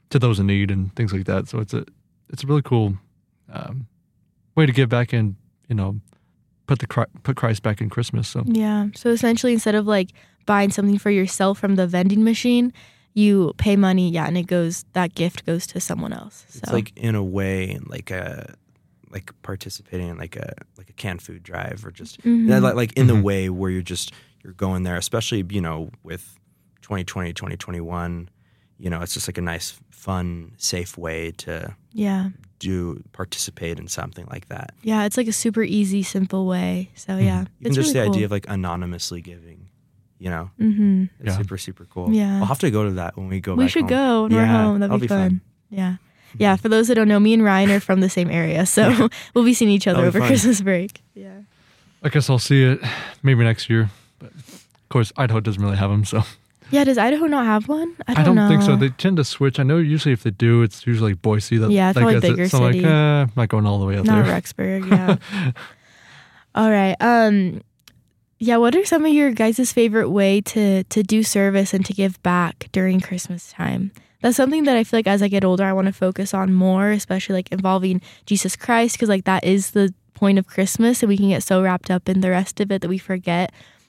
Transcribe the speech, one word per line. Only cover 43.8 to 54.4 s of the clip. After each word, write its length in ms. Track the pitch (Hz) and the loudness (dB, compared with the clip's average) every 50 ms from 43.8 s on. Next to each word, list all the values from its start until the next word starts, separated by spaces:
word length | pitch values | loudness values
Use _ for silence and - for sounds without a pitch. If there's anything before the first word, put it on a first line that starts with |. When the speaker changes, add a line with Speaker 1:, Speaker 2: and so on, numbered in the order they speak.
| 262 | 0
Speaker 3:
home. 60 | 226 | 0
Speaker 2:
go 340 | 254 262 277 262 233 226 220 | 0 0 0 2 0 0 2
when 100 | 220 226 | 2 2
we're 80 | 220 | 2
Speaker 3:
Yeah, 60 | 226 226 | 2 2
Speaker 2:
home. 280 | 233 226 214 214 202 202 | 2 2 2 2 0 0
That'd 120 | 202 196 | 0 0
Speaker 3:
that'll 60 | 208 208 | 0 -2
Speaker 2:
be 40 | - | 0
Speaker 3:
be 40 | - | 0
fun. 220 | 202 196 190 185 | 0 0 0 0
Speaker 2:
fun. 120 | 185 185 - _ _ _ _ - | 0 -2 -4 _ _ _ _ -12
Yeah. 240 | 208 196 185 180 185 - _ _ _ _ _ _ - - | -6 -4 -4 -4 -4 -6 _ _ _ _ _ _ -4 0
Yeah, 180 | 208 202 190 | 2 2 2
for 140 | 190 - 226 | 2 2 2
those 180 | 220 220 226 226 | 2 2 4 4
that 60 | 247 | 2
don't 120 | 226 220 208 | 4 4 4
know, 120 | 208 202 | 4 6
me 140 | 208 220 226 | 6 6 6
and 100 | 226 220 | 6 4
Ryan 280 | 208 190 190 196 202 | 4 4 4 4 4
are 80 | 202 202 | 2 2
from 200 | - - 190 190 | 2 0 2 2
the 80 | 185 185 | 2 0
same 200 | - 185 175 170 | 0 -2 -2 -2
area, 360 | - 170 165 160 156 160 185 | 0 -2 -2 0 0 0 0
so 240 | - - - 220 240 | 0 2 4 4 4
Speaker 3:
<laughs> 0 | |
Yeah. 180 | 254 220 233 233 - - | 4 4 2 2 0 -4
Speaker 2:
<laughs> 120 | - - - | -10 -4 0
we'll 100 | 240 233 | 2 4
be 80 | 240 247 | 4 4
seeing 180 | - 233 208 | 4 4 4
each 160 | 202 202 - 202 | 4 2 2 2
other 140 | 175 175 | 2 2
Speaker 3:
That'll 100 | 175 - | 2 2
be 60 | 175 - | 2 2
Speaker 2:
over 20 | |
Speaker 3:
fun. 80 | - - | 2 4
Speaker 2:
Christmas 320 | - 202 196 247 233 196 | 4 4 4 2 2 2
break. 400 | 190 196 190 175 185 208 - - _ _ - | 0 0 -2 -2 -2 -6 -10 -16 _ _ -20
Yeah. 260 | 202 196 190 190 196 202 _ _ _ _ _ _ _ _ _ _ _ - | -20 -20 -20 -20 -20 -20 _ _ _ _ _ _ _ _ _ _ _ -4
Speaker 1:
I 60 | 147 | 0
guess 200 | - 151 127 - | 0 0 2 2
I'll 80 | 131 120 | 2 0
see 240 | - - 139 139 131 | 2 4 4 6 6
it 160 | 127 131 131 - 120 - - - - - - - | 6 4 2 -2 -6 -8 -8 -12 -14 -10 -2 2
maybe 200 | 135 131 117 117 | 2 4 4 4
next 260 | 113 110 - - - | 2 2 0 -2 0
year. 200 | 117 113 113 101 - _ _ _ _ - | 2 2 2 0 -2 _ _ _ _ -20
But 120 | - - - | -20 -20 -20
of 340 | - | -20